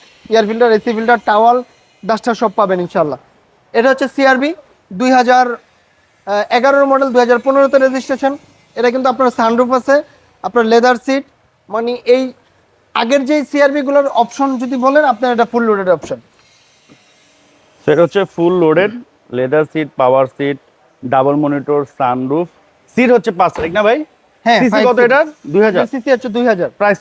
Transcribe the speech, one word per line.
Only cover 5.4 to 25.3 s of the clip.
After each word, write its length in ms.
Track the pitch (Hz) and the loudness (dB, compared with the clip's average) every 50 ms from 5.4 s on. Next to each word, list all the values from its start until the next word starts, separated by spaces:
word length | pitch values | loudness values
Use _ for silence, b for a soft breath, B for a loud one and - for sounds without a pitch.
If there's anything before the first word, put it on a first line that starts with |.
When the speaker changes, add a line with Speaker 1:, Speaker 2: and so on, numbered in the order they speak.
| 254 240 233 - _ _ _ _ _ _ _ _ _ _ _ _ _ 196 202 202 208 - | 2 0 -2 -8 _ _ _ _ _ _ _ _ _ _ _ _ _ -4 -4 -4 -2 -2
Speaker 1:
এগারোর 360 | 226 247 226 277 277 277 277 | -2 0 2 2 2 2 2
মডেল, 240 | 277 269 269 277 269 | 2 2 0 0 0
দুই 100 | 233 247 | 2 2
হাজার 200 | 247 233 247 240 | 2 2 2 0
পনেরোতে 380 | - 269 269 277 277 269 285 269 | 0 0 2 2 2 2 2 2
রেজিস্ট্রেশন। 600 | 262 269 254 262 240 - 269 226 277 269 285 294 - _ _ _ _ _ _ | 2 2 0 -4 -6 -6 -6 -4 -2 -4 -4 -6 -10 _ _ _ _ _ _
এটা 160 | - 233 247 | -4 -2 -2
কিন্তু 180 | 233 262 254 262 | -2 0 -2 -2
আপনার 220 | 247 254 262 247 | 0 0 0 -2
সানরুফ 400 | 240 - 233 226 233 240 254 240 | 0 0 0 0 0 0 0 0
আছে, 320 | 262 254 233 - 277 294 302 b b b b b b b - | -2 -2 0 0 0 0 -2 b b b b b b b -12
আপনার 220 | 190 - 240 226 | -4 -2 -2 0
লেদার 300 | 220 226 233 226 247 254 | 2 2 2 4 2 0
সিট, 280 | 233 - 269 269 277 269 - _ _ _ _ _ _ _ - | 0 -2 -4 -4 -4 -4 -8 _ _ _ _ _ _ _ -10
মানে 280 | 196 220 233 240 247 240 - | -8 -6 -4 -6 -6 -4 0
এই 280 | 240 247 262 262 254 240 _ _ _ _ _ _ _ _ _ _ _ - | 2 2 2 0 -2 -8 _ _ _ _ _ _ _ _ _ _ _ -6
আগের 320 | 220 233 226 277 285 262 | -4 -2 0 0 0 0
যে 200 | 247 302 302 262 | 0 -2 -2 -2
সিআরবি 360 | - - 285 285 277 277 294 | -2 -2 0 0 0 0 -2
গুলোর 260 | 269 269 277 285 277 269 | -2 0 0 0 0 0
অপশন 500 | - 220 233 226 - - 277 277 262 233 | 0 -2 -2 -2 -2 -4 -2 -2 -2 -4
যদি 200 | 262 240 269 254 | -6 -6 -4 -2
বলেন, 260 | 247 269 277 302 302 | 0 2 2 2 2
আপনার 300 | 269 240 208 262 247 240 | 2 0 -2 -2 -2 0
এটা 120 | 220 240 | 0 -2
ফুল 180 | - - 240 233 | -2 -2 -2 0
লোডেড 260 | 226 214 196 190 180 | 0 0 0 0 0
অপশন। 300 | 170 151 - - 139 117 - _ _ _ _ _ _ _ _ _ _ _ _ _ - _ _ _ _ _ _ _ _ _ _ _ _ _ _ _ _ _ _ | 0 -2 -2 -6 -12 -12 -12 _ _ _ _ _ _ _ _ _ _ _ _ _ -20 _ _ _ _ _ _ _ _ _ _ _ _ _ _ _ _ _ _
Speaker 2:
সেটা 160 | - 151 151 | 0 2 2
হচ্ছে 240 | 170 165 - 202 190 | 2 2 0 -2 -4
ফুল 280 | - - - 170 175 185 180 | -4 -4 -2 -2 0 0 2
লোডেড, 320 | 165 156 156 170 190 214 220 247 - - _ _ _ _ | 2 2 2 2 0 0 -2 -8 -16 -20 _ _ _ _
লেদার 340 | 120 123 131 131 143 151 156 - - | -6 -4 -4 -2 0 -2 -2 -2 -4
সিট, 140 | 156 151 135 - - | -6 -6 -6 -4 -2
পাওয়ার 280 | 131 127 131 135 135 | 0 2 2 2 0
সিট, 320 | 127 - - 139 139 143 135 _ _ _ _ _ _ _ _ - | -2 -4 -4 -4 -4 -4 -6 _ _ _ _ _ _ _ _ -6
ডাবল 300 | 123 123 131 131 143 143 | -2 -2 0 0 0 0
মনিটর, 500 | 147 151 143 143 143 127 - 147 147 139 - _ - | 0 -2 -2 -2 -4 -4 -4 -2 -4 -4 -6 _ -4
সানরুফ। 500 | 139 123 123 127 131 131 143 165 175 165 _ _ _ _ _ _ _ _ - | -4 -4 -2 -4 -4 -4 -4 -4 -4 -6 _ _ _ _ _ _ _ _ -2
সিট 160 | 226 254 233 | 0 2 2
হচ্ছে 200 | 247 226 - 220 | 2 2 0 -2
পাঁচ, 220 | 180 175 185 165 - | -2 -2 -2 -2 -2
ঠিক 160 | - 156 165 | -4 -6 -4
না 120 | 170 208 208 | -2 0 0
ভাই? 220 | 214 240 302 302 - _ _ _ _ _ _ - | 2 0 0 -2 -8 _ _ _ _ _ _ -2
Speaker 1:
হ্যাঁ, 160 | 233 240 208 | 0 2 2
Speaker 2:
সিসি 120 | 254 240 | 2 2
Speaker 1:
ফাইভ 160 | 202 214 220 254 | 2 2 2 2
Speaker 2:
কত 80 | 240 | 2
Speaker 1:
সিট। 100 | 262 240 | 2 2
Speaker 2:
এটার? 200 | 233 262 285 320 311 | 4 2 2 0 0